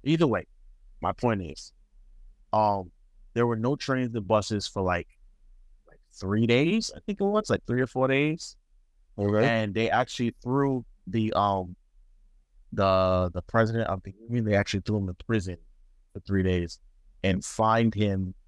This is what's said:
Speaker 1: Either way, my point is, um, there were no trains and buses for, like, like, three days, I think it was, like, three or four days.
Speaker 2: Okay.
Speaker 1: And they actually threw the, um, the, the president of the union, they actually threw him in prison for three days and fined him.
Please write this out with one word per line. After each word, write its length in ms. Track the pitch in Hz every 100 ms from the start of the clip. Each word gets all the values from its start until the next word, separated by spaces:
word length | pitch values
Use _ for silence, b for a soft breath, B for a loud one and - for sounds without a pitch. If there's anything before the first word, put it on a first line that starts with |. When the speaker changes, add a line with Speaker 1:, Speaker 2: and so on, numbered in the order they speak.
Speaker 1:
Either 240 | 135 160 160
way, 200 | 104 - - - - - -
my 120 | 90
point 300 | 95 120 107
is, 300 | 82 71 - _ _ - - - - - _
um, 380 | 107 107 101 90 _ _ _ - 117
there 100 | 120
were 80 |
no 220 | 113 117 139
trains 380 | - 131 127
and 120 | 113 92
buses 400 | 107 101 107 -
for, 140 | -
like, 260 | 92 87 - _ - _ - - - - _
like, 140 | - _ -
three 280 | 95 104 113
days, 440 | 120 156 214 220 76
I 40 |
think 160 | - 202
it 40 |
was, 260 | 196 214 208
like, 120 | 220 -
three 160 | 123
or 40 | 131
four 220 | 127 131
days. 480 | 135 151 160 - - _ _ _ _ _ -
Speaker 2:
Okay. 280 | 101 107 117
Speaker 1:
And 280 | 113 107
they 160 | 98 113
actually 440 | 107 127 - 117 -
threw 440 | 120 135 139 131 120 - -
the, 280 | 113 110
um, 420 | - 101 98 90 90 _ _ - _ _ _ _ _ -
the, 580 | - 98 95 92 92 90
the 80 | 87
president 460 | - 113 110 113 113
of 140 | 95
the 100 | 95 98 113
union, 200 | 120 107
they 100 | 101
actually 240 | 101 101
threw 160 | 90 107
him 140 | 95
in 60 | 90 -
prison 320 | 113 95 87 - - - _ _
for 60 | 101
three 220 | - 98
days 380 | 92 90 85 - - _ - -
and 220 | 92 95
fined 500 | - - 110 113 117
him. 400 | 101 104 95 92 -